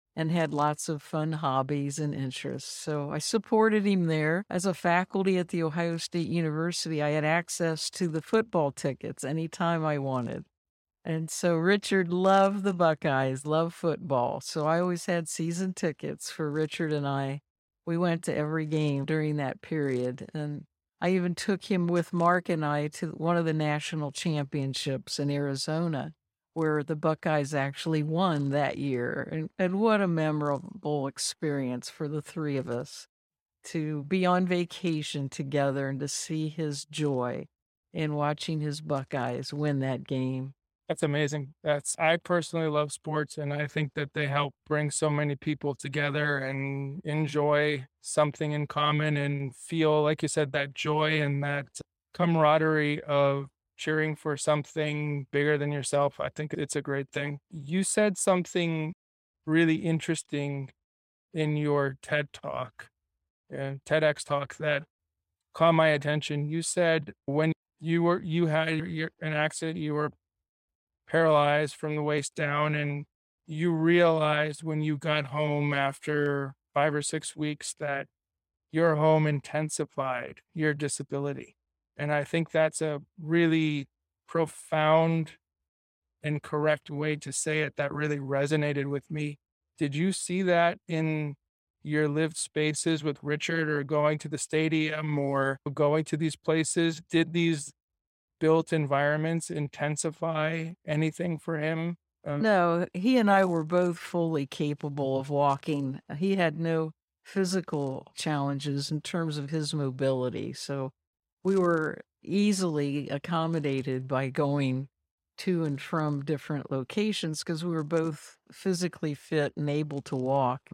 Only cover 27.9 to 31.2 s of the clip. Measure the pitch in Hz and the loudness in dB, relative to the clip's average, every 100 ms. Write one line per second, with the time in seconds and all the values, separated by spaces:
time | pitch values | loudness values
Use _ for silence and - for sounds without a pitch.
27.9 | 156 151 160 185 151 139 143 135 - 139 | 0 2 2 2 2 2 2 0 0 -2
28.9 | 123 120 - 131 160 160 - 185 190 220 | 0 -2 -4 -4 -6 -6 -2 0 2 2
29.9 | 214 190 160 156 151 147 139 - - 151 | 4 4 2 2 0 0 -2 -4 -8 -4
30.9 | 147 135 - | -2 -4 -4